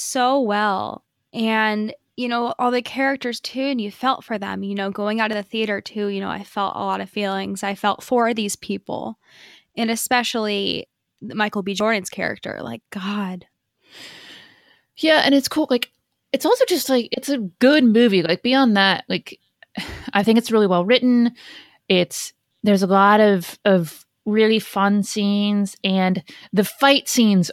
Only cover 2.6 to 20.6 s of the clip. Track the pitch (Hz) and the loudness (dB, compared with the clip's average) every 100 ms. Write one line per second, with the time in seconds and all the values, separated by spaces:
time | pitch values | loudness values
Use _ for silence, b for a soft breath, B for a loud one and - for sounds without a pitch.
2.6 | 247 247 240 247 269 277 247 226 - 254 | -2 -2 -4 -4 -2 -2 -6 -8 -8 -6
3.6 | 269 262 208 - 254 - - 214 196 190 | -2 -2 -6 -4 -2 -2 -4 -8 -6 -6
4.6 | 196 202 196 196 208 220 220 214 202 226 | -6 -4 -4 -4 -4 -2 -2 -4 -6 -4
5.6 | 220 202 - 214 202 196 196 - 202 - | -4 -4 -6 -6 -4 -4 -6 -8 -8 -6
6.6 | 196 - 196 190 190 - 202 196 196 196 | -6 -4 -6 -6 -6 -6 -4 -4 -6 -6
7.6 | 196 202 208 190 - 247 233 226 208 - | -6 -4 -2 -4 -2 0 2 0 -4 -6
8.6 | - 196 - - - 226 b b b b | -8 -10 -8 -8 -8 -12 b b b b
9.6 | b - 226 226 - 247 240 233 214 202 | b -6 -4 -4 -2 -2 0 -2 -2 -2
10.6 | 196 - - _ _ _ 208 214 214 214 | -4 -6 -10 _ _ _ -10 -4 -4 -4
11.6 | 190 190 214 220 180 - 175 - - - | -6 -2 -2 -2 -6 -8 -6 -6 -10 -10
12.6 | - 233 _ 202 185 208 190 185 - _ | -10 -14 _ -12 -8 -6 -6 -10 -14 _
13.6 | _ _ B B B B B B B B | _ _ B B B B B B B B
14.6 | B B B - 320 311 - 277 269 - | B B B -2 2 4 4 2 2 -2
15.6 | 311 247 - _ _ _ _ - 311 494 | 0 0 -2 _ _ _ _ -4 0 2
16.6 | 494 349 - 254 226 - - 277 196 - | 2 0 0 0 0 -6 -4 -4 -4 2
17.6 | 254 302 247 214 240 190 160 175 240 262 | 4 6 6 6 6 4 2 -2 2 4
18.6 | 262 202 196 185 - 185 - - _ _ | 4 4 2 0 -2 -6 -8 -20 _ _
19.6 | _ - - - - 202 208 226 233 220 | _ -14 -12 -12 -4 0 2 2 2 2